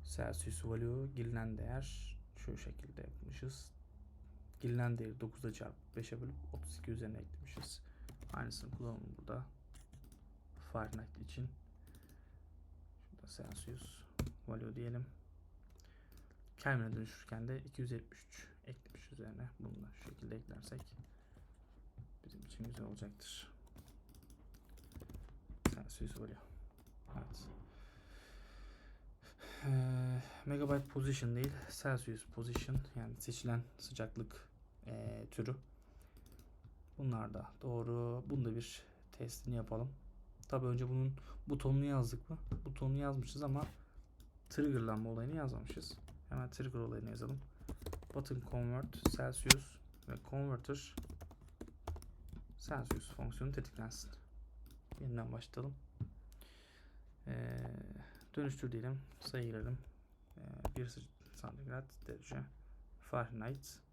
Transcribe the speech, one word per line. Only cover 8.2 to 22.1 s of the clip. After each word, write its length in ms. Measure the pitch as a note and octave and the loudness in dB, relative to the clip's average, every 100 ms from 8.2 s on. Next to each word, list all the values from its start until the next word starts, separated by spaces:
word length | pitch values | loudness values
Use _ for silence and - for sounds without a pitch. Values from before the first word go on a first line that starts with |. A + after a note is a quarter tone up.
| - | -4
Aynısını 380 | C3+ B2 - - | 0 0 -2 -4
kullanalım 460 | A#2+ A#2+ A2+ - - | -2 -2 -2 -4 -8
burada. 280 | - A#2+ C3 - - - - - - - - - - - - | -4 -2 -4 -8 -14 -14 -14 -14 -14 -16 -16 -16 -14 -14 -4
Fahrenheit 460 | A2+ G#2+ A2 A2 - | 0 0 -2 -6 -8
için. 320 | - - B2+ - - - - - - - - - - - - - - - - | -6 -2 -4 -4 -14 -16 -16 -16 -16 -18 -16 -16 -16 -16 -16 -16 -16 -16 -16
Şurada 160 | - - | -14 -12
Celsius 800 | - - - - B2+ - - - - C3+ - - | -8 -6 -6 -4 -6 -6 -12 -14 0 0 0 -4
value 260 | A2+ A#2 | -2 -2
diyelim. 320 | B2 A#2 B2 B2+ - - - - - - - - - - - - - - - | -2 0 0 -2 -6 -14 -16 -16 -16 -16 -16 -18 -18 -16 -16 -16 -18 -16 0
Kelvin'e 380 | C#3 B2+ A2+ A2+ | 6 6 6 2
dönüşürken 520 | A2+ - - A2+ A#2 | -2 -6 -6 -2 0
de 120 | C3+ | -2
iki 220 | C3+ - | -4 -2
yüz 80 | B2 | 0
yetmiş 300 | A#2 - - - | 0 -4 -14 -14
üç 200 | - - - - | -12 -12 -14 -12
eklemiş 460 | B2+ - - - | -12 -12 -16 -14
üzerine. 360 | C#3 A2 A2 B2 - | -10 -8 -6 -6 -6
Bunu 220 | A#2 - | -6 -6
da 80 | G2+ | -8
şu 180 | - - | -8 -10
şekilde 260 | - A#2+ A2+ | -8 -6 -6
eklersek 440 | - - - C3 - - - - - - - - - - - - - | -6 -8 -6 -8 -8 -12 -14 -14 -18 -18 -16 -18 -18 -16 -16 -12 -12